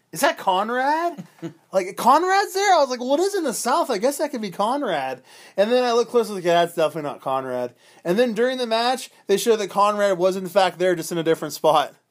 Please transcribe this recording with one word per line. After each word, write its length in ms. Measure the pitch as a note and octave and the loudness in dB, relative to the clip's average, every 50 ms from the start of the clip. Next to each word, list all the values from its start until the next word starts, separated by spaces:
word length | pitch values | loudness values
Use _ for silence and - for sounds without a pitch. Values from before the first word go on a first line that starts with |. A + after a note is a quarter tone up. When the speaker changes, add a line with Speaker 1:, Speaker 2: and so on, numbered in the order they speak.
| _ _ | _ _
Speaker 1:
"Is 100 | - E3 | -6 0
that 160 | A#3+ D#4+ - - | 0 0 0 0
Conrad?" 880 | - G3+ F3+ F#3 G#3 A3 A#3+ B3+ C4 C#4 D4+ D#4+ E4+ F4 E4 - E3+ - _ _ | 0 0 0 0 0 -2 -2 -2 0 0 0 0 -2 -4 -4 -6 -16 -20 _ _
Speaker 2:
<laughs> 120 | E3 E3 - _ _ _ - | -14 -14 -14 _ _ _ -4
Speaker 1:
Like, 220 | F#3+ F3+ F#3+ F#3+ | -2 -2 -2 -8
Conrad's 580 | - - A3+ C4+ D#4 F4 F#4 F#4+ G4 G#4 G#4 - | -2 2 4 4 4 4 2 2 2 0 0 -2
there? 200 | F#4+ G4+ G#4 F4+ | -2 2 4 4
I 40 | D#4+ | 4
was 100 | C#4+ B3+ | 4 2
like, 100 | B3+ A#3 | 0 -6
"What 220 | B3 B3+ C#4 D4+ | -2 0 0 2
is 120 | F#4 G4 G4 | 2 0 -2
in 120 | G4 D#4+ | -2 -2
the 80 | C4+ G3+ | -2 -4
South? 360 | - - A#3 C4+ E4+ D#4 - | -4 -2 0 0 0 0 0
I 80 | A#3 F#3+ | -2 -2
guess 200 | G#3+ C4+ C#4+ - | -2 -2 -2 -2
that 120 | D#4+ C#4+ | -4 -4
could 100 | C#4 A#3 | -4 -6
be 100 | G#3+ G3 | -8 -8
Conrad." 720 | E3 - G3 A3 B3+ D4 C#4+ G#3+ E3+ C#3+ C3 C3 C3 C3 _ _ - - - - - | -4 -4 -2 -2 -2 -2 -2 -2 -4 -2 -4 -4 -8 -10 _ _ -20 -20 -20 -14 -2
And 160 | - G3+ A3 | 0 0 2
then 140 | B3 B3+ B3+ | 2 2 2
I 80 | A#3+ A#3 | 2 2
look 160 | A#3 A#3 A#3 | 0 0 2
closer, 240 | - A#3+ A3 G3 G#3+ | 0 0 0 0 -4
like, 100 | F#3 E3+ | -4 0
"Yeah, 220 | F3 E3+ E3+ F3 | 2 4 4 4
that's 100 | E3+ - | 2 0
definitely 340 | F3 D#3+ D3+ D3+ E3 D3 C#3+ | 0 0 0 0 -4 -6 -6
not 120 | A#2 - | -8 -6
Conrad." 520 | - C#3 C3 C3+ C3 C3 B2+ B2 B2 B2 - _ _ _ _ _ - | -6 -4 -4 -2 -2 -4 -4 -4 -4 -6 -8 _ _ _ _ _ -4
And 160 | E3+ F3+ A3 | -2 0 2
then 140 | B3+ B3 G#3+ | 2 0 0
during 240 | G3+ A#3+ B3+ C4 B3+ | 0 0 -2 0 -4
the 100 | B3 A3+ | -4 -2
match, 420 | A3 A3+ A#3 B3 C4 B3+ - - _ _ _ - | 0 0 0 0 -2 -2 -6 -14 _ _ _ -2
they 100 | G3 G3 | 0 0
show 180 | G3 A#3+ A3 | 2 2 2
that 140 | A3 G3+ F3+ | 0 0 -4
Conrad 480 | - G3+ G3+ G#3 G#3 G#3 G3+ G3+ F#3+ F3 | 0 2 2 2 2 2 2 0 2 2
was, 180 | F3+ F#3+ F#3 | 2 0 0
in 120 | G3 F#3 F3 | 0 -6 0
fact, 300 | F3 G3+ F#3+ F3+ E3+ D#3+ | 2 2 2 2 2 0
there, 160 | F3+ F#3 F3+ | 0 0 0
just 180 | E3 D#3+ - F3+ | 0 -2 -6 -4
in 40 | E3+ | -4
a 60 | D#3 | 0
different 300 | E3 D#3+ D#3+ E3 D3 - | 0 0 0 -2 -10 -10
spot. 400 | - - D#3 D3+ D3+ C3+ A2+ - _ _ _ | 0 2 4 4 4 2 0 -6 _ _ _